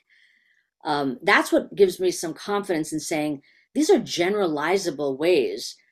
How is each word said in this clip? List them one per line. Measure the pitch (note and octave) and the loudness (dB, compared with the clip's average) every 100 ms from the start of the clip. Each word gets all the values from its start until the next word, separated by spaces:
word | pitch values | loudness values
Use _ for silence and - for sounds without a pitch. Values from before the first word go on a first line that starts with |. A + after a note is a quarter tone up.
| _ _ _ _ _ _ _ _ | _ _ _ _ _ _ _ _
Um, | - D3 C#3 B2 | -4 -2 -2 -2
that's | E3+ B3 D#4 | 2 2 4
what | - - - | 0 0 4
gives | F#3+ F3+ | 4 4
me | F3+ | -2
some | F3 B3+ | -2 -6
confidence | - - G3+ G3+ D#3+ D#3 | -8 -4 -4 -2 -4 -4
in | D#3 | -6
saying | - D#3 D3+ C#3 - _ _ B3 | -4 -2 -2 -6 -12 _ _ -2
these | D#4 | 4
are | D#4+ | 4
generalizable | G3+ D#3+ F3 G#3 F3+ D3 D#3 F#3+ F3+ C#3+ C#3+ C3+ | 2 -2 0 0 0 0 0 0 -2 -4 -4 0
ways, | E3 E3 G#2 G#2+ - - _ | 2 4 2 -4 -10 -14 _